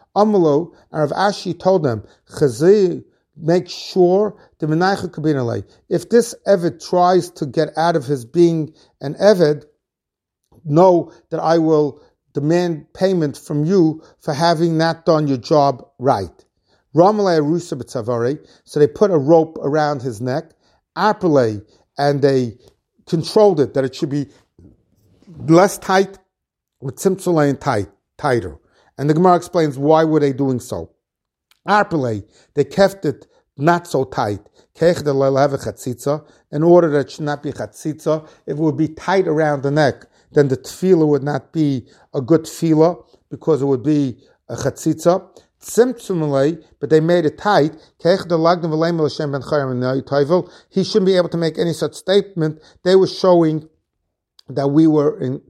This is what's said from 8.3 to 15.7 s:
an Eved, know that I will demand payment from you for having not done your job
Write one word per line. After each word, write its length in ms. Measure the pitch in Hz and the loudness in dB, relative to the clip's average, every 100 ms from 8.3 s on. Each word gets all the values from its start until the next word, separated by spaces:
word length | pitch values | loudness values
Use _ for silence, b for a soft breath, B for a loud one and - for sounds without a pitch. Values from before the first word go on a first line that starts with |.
| 175 170 165 151 b b b | 2 2 2 -6 b b b
an 140 | 139 - | -10 0
Eved, 480 | 196 196 151 151 - _ _ _ _ _ _ _ _ _ | 2 4 2 0 -6 _ _ _ _ _ _ _ _ _
know 480 | 151 151 190 175 147 B _ | -2 4 4 4 0 B _
that 80 | 160 | -6
I 180 | 156 170 | 0 2
will 440 | 160 156 147 - b b _ | 4 2 0 -6 b b _
demand 580 | - 147 175 175 151 - | -6 -2 0 0 -6 -12
payment 440 | - 190 185 147 123 | -4 -2 0 -2 -6
from 280 | - 147 156 | -8 -4 0
you 380 | 196 160 156 B B | 2 2 0 B B
for 140 | - | -8
having 440 | 139 170 160 170 160 | -2 0 2 0 0
not 280 | 165 165 - | -2 -2 0
done 220 | 156 147 | 0 0
your 100 | 131 | -4
job 480 | - 156 139 | 0 2 2